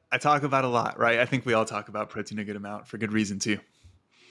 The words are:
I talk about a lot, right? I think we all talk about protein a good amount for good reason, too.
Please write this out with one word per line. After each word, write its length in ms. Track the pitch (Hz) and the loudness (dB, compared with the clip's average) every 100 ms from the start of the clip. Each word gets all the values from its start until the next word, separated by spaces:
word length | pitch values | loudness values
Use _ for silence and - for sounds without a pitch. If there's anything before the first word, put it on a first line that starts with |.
| _ | _
I 60 | 127 | 0
talk 260 | 147 147 | 2 2
about 220 | 143 135 127 | 4 2 4
a 20 | |
lot, 300 | 120 110 - | 2 0 2
right? 220 | 117 117 | 2 4
I 60 | 123 | 2
think 200 | 131 123 | 0 2
we 80 | |
all 100 | 110 | 2
talk 260 | 110 104 104 | 2 -4 -6
about 200 | 104 104 | -8 -6
protein 300 | 110 104 104 | -8 -8 -8
a 40 | |
good 120 | 104 101 | -8 -8
amount 320 | 101 104 - | -10 -12 -12
for 100 | 107 | -6
good 160 | 107 | -2
reason, 260 | 107 104 98 | 0 0 -2
too. 200 | 110 101 - _ - _ _ _ _ | -2 -4 -6 _ -20 _ _ _ _